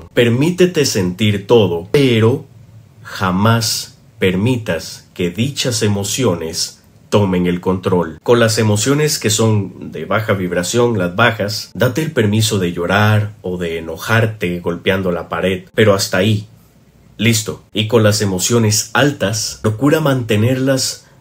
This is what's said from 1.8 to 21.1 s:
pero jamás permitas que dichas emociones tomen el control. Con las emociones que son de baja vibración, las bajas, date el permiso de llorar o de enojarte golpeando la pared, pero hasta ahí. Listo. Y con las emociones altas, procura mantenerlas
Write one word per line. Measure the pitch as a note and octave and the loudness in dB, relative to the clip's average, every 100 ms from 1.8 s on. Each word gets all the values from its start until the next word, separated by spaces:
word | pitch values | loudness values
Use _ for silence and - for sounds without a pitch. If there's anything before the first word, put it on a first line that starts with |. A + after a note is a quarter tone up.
| - | 0
pero | D3 C3 A2+ A2 D3 - - - - - - | 2 4 4 2 2 -6 -20 -20 -20 -20 -20
jamás | - - F#2+ F#2 A2 A#2 A2+ - - - - - | -16 -4 -2 2 2 2 0 -6 -8 -18 -20 -2
permitas | F#2+ F#2 A#2+ B2 A2 E2 - - - | 0 2 0 -2 -4 -6 -8 -18 -18
que | - F2 | -6 -6
dichas | G#2 C#3+ - C3+ A2 | -2 -4 -2 -4 0
emociones | G#2+ G2+ G2 - G#2+ E2+ E2 E2+ - - _ _ - | 0 -2 -4 -2 0 0 -4 -6 -8 -10 _ _ 0
tomen | G#2+ F#2+ F2+ F2 | 2 2 2 0
el | F2 | 0
control. | F#2+ F#2 G2 F2+ E2 D2+ | -2 -2 0 0 -2 -6
Con | - A#2+ | 2 4
las | A2 A2 | 4 2
emociones | A2 G#2 C3+ C#3+ D3+ - | 0 0 0 0 0 -2
que | G#2+ | -2
son | A2 A2 A2 F#2 - D#2+ | 0 2 2 -2 -10 -12
de | D#2 | -10
baja | D#2+ G#2 A2 | -4 -4 -2
vibración, | F#2+ F2+ F2+ F2 A#2+ A#2+ G#2+ | -2 -2 -4 -2 0 2 0
las | F2 F#2 | -2 2
bajas, | A#2 G#2+ G2+ G#2+ - | 0 2 -4 -6 -10
date | - B2 D#3+ | -2 -2 0
el | D#3 | -2
permiso | A#2+ G#2+ G#2+ A2 G2+ | 0 0 2 0 0
de | F2 | -2
llorar | F2 F2 G2+ G#2+ G#2+ G#2 - | -4 0 2 4 2 0 -8
o | F#2 F2+ | -8 -6
de | E2+ E2 | -6 -6
enojarte | E2 - - A2+ A2 - F2 F2 | -8 -10 0 0 0 -2 -6 -4
golpeando | F2 E2+ G2 F#2+ F#2 | -6 -4 -2 0 0
la | E2+ D#2 | -4 -4
pared, | E2+ F#2 F#2 - | -4 -2 -4 -6
pero | - G#2+ | 2 2
hasta | G2 - F#2 | 2 0 0
ahí. | G#2+ G#2+ - - _ _ _ _ _ - | 2 0 -4 -20 _ _ _ _ _ -2
Listo. | A2 A2+ - - _ | 0 0 -2 -12 _
Y | G#2+ G#2+ | -4 2
con | A#2 | 4
las | G#2 G#2 | 4 2
emociones | G2+ F2+ - A#2 G#2+ G#2 - | -2 -2 0 2 2 0 -2
altas, | A#2+ C#3+ - G2 A2 - - | 0 0 0 -4 -4 -6 -4
procura | A2 G#2+ C#3+ D#3+ | -4 0 2 2
mantenerlas | D3+ C3 A2+ G#2 A2+ C3 C3 C3 - - - | 2 0 0 0 2 0 0 0 -2 -8 -18